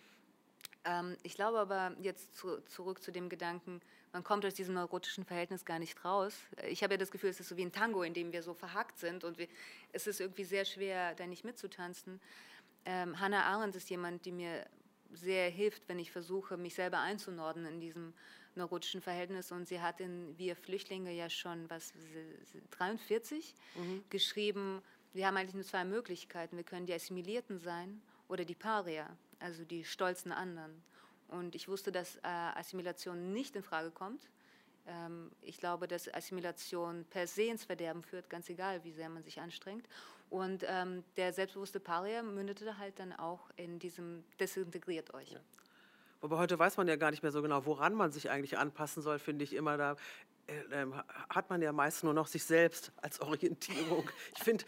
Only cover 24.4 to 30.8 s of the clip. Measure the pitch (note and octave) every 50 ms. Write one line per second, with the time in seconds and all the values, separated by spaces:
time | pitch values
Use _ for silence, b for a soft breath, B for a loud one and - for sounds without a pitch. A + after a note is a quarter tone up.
24.4 | G#3 G#3 G3 G3+ G3 G3 F#3+ F#3+ - b b b b b b F#3 F#3+ F#3+ G3 F#3+
25.4 | F#3+ F#3+ F#3 G3 F#3 - - F#3+ F3+ F#3 G3+ A#3 A#3 F3+ F3+ E3+ - - - F3
26.4 | E3 E3 F3 E3+ E3 - F#3 F3+ F3+ F3 F3 E3+ - - F#3 F3+ F3 F#3 A3 B3
27.4 | A#3+ - G3 F3+ E3 F3 E3+ E3+ F3 G3 G#3 G#3+ - b b b b b F#3 F3+
28.4 | E3+ D#3+ F3 - - G#3+ A3 G#3 F#3 F3 D#3 D#3 D3+ - - - _ _ - -
29.4 | - F3 E3+ E3 E3 D#3+ F3 E3+ D#3+ - - - F#3+ F3+ F3+ - - F3 - -
30.4 | F#3 F#3 E3+ E3 D#3 D#3 D#3+ E3